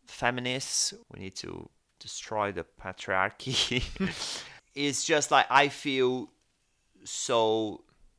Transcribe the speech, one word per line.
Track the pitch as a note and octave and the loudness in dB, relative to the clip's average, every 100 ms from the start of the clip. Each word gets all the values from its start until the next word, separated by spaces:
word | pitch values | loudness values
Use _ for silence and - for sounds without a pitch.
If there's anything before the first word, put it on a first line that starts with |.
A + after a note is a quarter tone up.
| - | -20
feminists. | - B2 B2 B2+ C3 - - - A#3 - | -2 -2 -2 -4 -4 -4 -2 -2 -4 -16
We | - | -14
need | F#2+ - | -12 -10
to | - G1+ - _ _ _ | -12 -12 -14 _ _ _
destroy | - - - G#2+ G2+ | -14 -14 -4 -2 0
the | F2+ | -2
patriarchy. | E2 - F#2+ F#2 - F#2+ G2 - C3 A#2 - E2 - - | -8 -12 -12 -10 -2 2 0 -2 -4 -2 0 0 -2 -4
<laughs> | F#2 - - - - - _ | -4 -4 -8 -8 -12 -18 _
It's | C#3+ C#3+ C3 - | -4 -2 -2 2
just | D#3 C#3 | 2 6
like, | C#3 - | 4 6
I | C3 C#3+ | 6 6
feel | - D3 C3 B2+ B2+ - _ _ _ _ _ _ _ | 2 -2 2 2 0 -6 _ _ _ _ _ _ _
so | - - - A#2 A2 A2 G#2+ - - _ - | -12 -8 2 4 4 4 0 -6 -16 _ -20